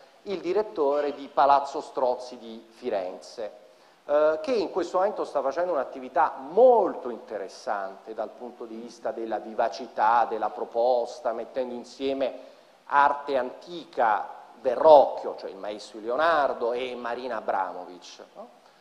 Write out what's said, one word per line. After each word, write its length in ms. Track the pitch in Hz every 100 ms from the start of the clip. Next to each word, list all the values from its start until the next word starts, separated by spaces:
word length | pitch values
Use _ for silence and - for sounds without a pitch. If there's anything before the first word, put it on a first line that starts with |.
| - _
il 180 | - 185
direttore 760 | 170 185 214 - 139 147 147
di 160 | 135 135
Palazzo 480 | - 139 139 139 156
Strozzi 580 | - - 127 123 - 120
di 220 | 113 113 113
Firenze, 800 | - 123 101 92 92 - - 104 - - - _ _
eh, 360 | - 147 151 156
che 80 | -
in 220 | 240 165
questo 240 | 190 165 185
momento 260 | 202 180
sta 180 | 151 147
facendo 280 | 131 143 180
un'attività 680 | 151 123 135 127 175 156 - 135
molto 580 | 185 254 233 170 131 123
interessante 1080 | 110 - 104 95 - - 104 95 95 -
dal 160 | 110 107
punto 340 | - 120 -
di 100 | 117
vista 380 | 113 120 - 120
della 260 | 110 113 107
vivacità, 880 | 113 110 113 - 123 - 110 117 113
della 220 | 110 107
proposta, 800 | - 110 117 120 123 113 - 120
mettendo 420 | 117 110 135 123
insieme 640 | 120 117 - 135 135 131 - - - _ _ -
arte 500 | 143 143 143 - 135
antica, 920 | 127 - - 175 - - 113 101 - - - -
Verrocchio, 760 | 135 123 151 147 117 - 104 92
cioè 140 | 98
il 60 | 95
maestro 440 | 101 107 - 113
Leonardo, 720 | 110 127 165 156 135 113 117
e 240 | 123 127 123
Marina 400 | 120 120 127 110
Abramovic, 880 | 104 104 92 90 87 90 - - -
no? 280 | - 226 - _ _